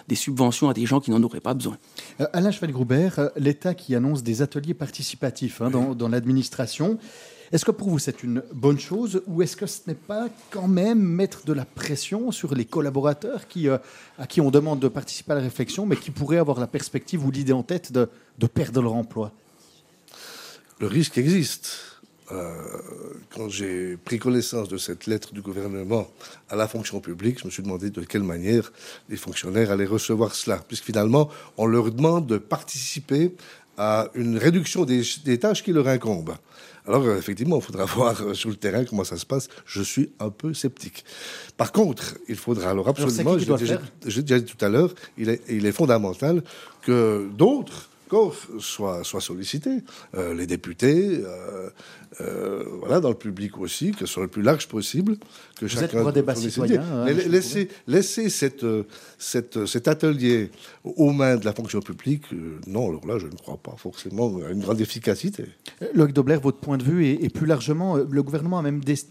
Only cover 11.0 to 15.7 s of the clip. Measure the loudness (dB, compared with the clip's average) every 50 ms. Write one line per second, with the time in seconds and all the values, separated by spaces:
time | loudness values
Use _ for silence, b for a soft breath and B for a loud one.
11 | 4 4 4 2 0 0 -2 -4 -4 -2 -2 -2 -4 -6 -10 -8 -6 -4 -4 -4
12 | -4 -4 -4 -4 -2 -4 -4 -4 -4 -2 -2 -2 -2 -2 -2 -2 -2 0 0 2
13 | 2 2 2 0 -4 -6 -6 -8 -10 -10 -4 0 2 2 2 2 B B B B
14 | B B B -14 -14 -2 2 2 4 6 6 6 6 4 2 2 2 0 0 -2
15 | -6 -8 -12 -10 -4 -2 0 0 0 -2 -2 -4 -4 -4